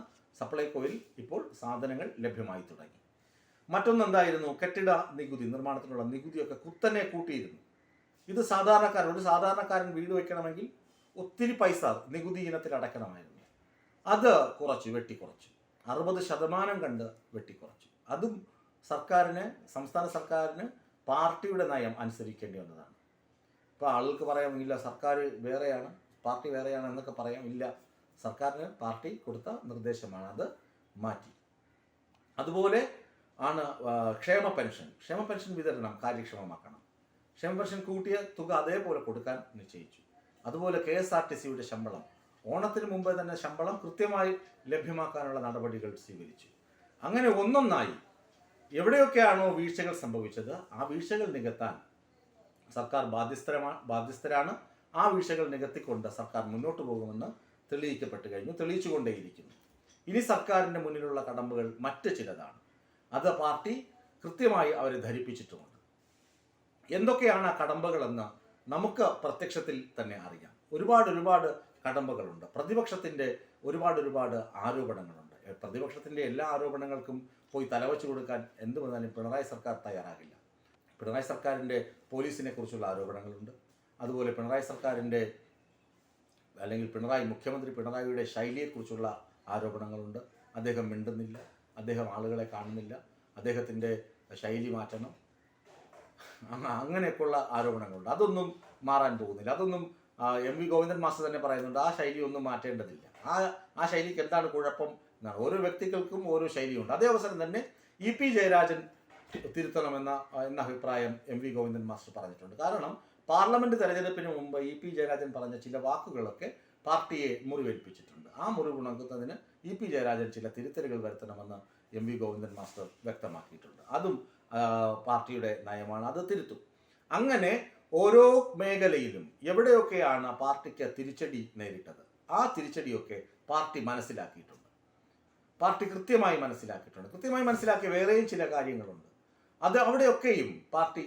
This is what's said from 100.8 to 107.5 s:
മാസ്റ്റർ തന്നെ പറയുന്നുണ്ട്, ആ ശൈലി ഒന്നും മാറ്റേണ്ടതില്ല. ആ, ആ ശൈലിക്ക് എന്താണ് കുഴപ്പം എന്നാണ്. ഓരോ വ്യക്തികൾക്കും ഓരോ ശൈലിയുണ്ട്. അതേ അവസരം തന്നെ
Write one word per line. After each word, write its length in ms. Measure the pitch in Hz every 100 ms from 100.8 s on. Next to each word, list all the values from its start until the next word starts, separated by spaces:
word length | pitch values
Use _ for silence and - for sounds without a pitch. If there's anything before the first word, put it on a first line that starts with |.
| 170 175
മാസ്റ്റർ 180 | 160 151 151
തന്നെ 140 | 147
പറയുന്നുണ്ട്, 360 | 135 131 127 135 160
ആ 20 | 170
ശൈലി 220 | 143 147 139
ഒന്നും 160 | 139 131
മാറ്റേണ്ടതില്ല. 560 | 120 127 113 92 90 - - 143
ആ, 20 | 185 185 - - -
ആ 60 | 165
ശൈലിക്ക് 280 | 170 175 170
എന്താണ് 240 | 151 170 160
കുഴപ്പം 360 | 147 143 - 156 - _ -
എന്നാണ്. 200 | 110 101
ഓരോ 120 | 131 190
വ്യക്തികൾക്കും 580 | 180 175 185 185 180 196 180
ഓരോ 140 | 160 160 139
ശൈലിയുണ്ട്. 360 | 131 123 110 151
അതേ 100 | 240
അവസരം 260 | 220 202 170
തന്നെ 160 | 165